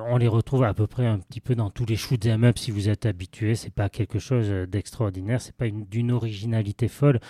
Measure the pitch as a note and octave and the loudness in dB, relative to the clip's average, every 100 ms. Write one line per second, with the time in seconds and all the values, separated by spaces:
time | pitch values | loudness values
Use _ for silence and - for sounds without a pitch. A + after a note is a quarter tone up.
0 | A2+ B2 A#2+ A2+ - C3+ B2 F#2+ G#2 - | 0 2 4 4 2 2 2 2 -2 0
1 | B2 G#2+ - - - A#2+ G#2 - A#2 A2 | 0 0 -4 -14 -4 -2 0 -2 -2 -2
2 | - B2+ G#2 A2 A#2+ A#2 - G#2 G2+ G#2 | 0 0 2 4 4 4 -2 -2 0 0
3 | A2+ F2+ F#2+ - G#2+ A2+ - - G2+ - | 0 -2 -8 -6 -2 -2 -4 -2 -2 -2
4 | G#2 G#2 - B2 G#2+ G2 F#2 G2+ - - | -4 -2 -2 0 0 0 -2 -4 -6 -4
5 | A2 F#2 F#2+ B2 - - B2 G#2 G2 G#2+ | -4 -2 -2 -4 -4 -6 -4 -4 -6 -2
6 | A#2+ A#2+ A2+ G2+ A2+ A2+ G2+ G#2 A2+ - | 0 0 -2 -4 -2 0 0 0 -2 2
7 | C#3+ B2 - | 2 2 -2